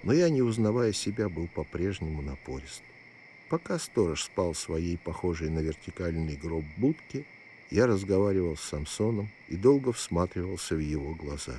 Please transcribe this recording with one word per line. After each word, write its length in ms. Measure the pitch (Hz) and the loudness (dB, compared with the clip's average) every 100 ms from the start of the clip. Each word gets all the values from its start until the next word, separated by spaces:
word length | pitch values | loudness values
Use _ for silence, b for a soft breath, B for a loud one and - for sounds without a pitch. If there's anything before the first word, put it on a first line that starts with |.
Но 100 | 85 | 4
я, 160 | 147 175 | 4 6
не 120 | 143 | 4
узнавая 520 | 123 113 107 117 117 | 4 4 4 4 2
себя, 340 | 101 - 104 104 | 2 -2 -2 -2
был 200 | 80 85 | -2 -6
по-прежнему 720 | - 78 78 92 95 80 78 | -4 -6 -2 -2 -2 -4 -4
напорист. 600 | 69 67 - 67 69 - - - - - - - - | -6 -8 -8 -10 -10 -16 -18 -20 -20 -20 -20 -20 -4
Пока 280 | 165 - 170 | -4 -2 -4
сторож 460 | - - 92 76 | -2 2 2 0
спал 300 | - - 90 | -4 -2 0
в 40 | 80 | -2
своей, 400 | - 82 85 87 | -4 -2 -2 -2
похожей 520 | - 82 90 82 78 | -4 -4 -2 -2 -2
на 100 | 80 | -2
вертикальный 760 | 78 80 - - 90 82 80 71 | -2 -4 -10 -6 -4 -2 -4 -4
гроб, 260 | 80 82 76 78 | -4 -6 -6 0
будке, 480 | 123 160 - 139 147 - - - - | 0 0 -6 -10 -10 -20 -20 -20 -2
я 160 | 87 123 | 4 4
разговаривал 720 | 101 98 95 101 95 87 76 | 4 2 4 4 2 0 -2
с 60 | |
Самсоном 680 | - 73 76 - 107 110 104 - - | -6 -6 -6 -2 0 0 -4 -10 -8
и 80 | 87 | 2
долго 340 | 113 139 127 | 6 6 4
всматривался 840 | 117 - 85 90 - 90 87 - 82 | -2 -2 0 0 0 -4 -6 -2 -2
в 40 | |
его 340 | 76 76 71 | 0 -2 -4
глаза. 440 | 80 78 73 - | -8 -8 -8 -8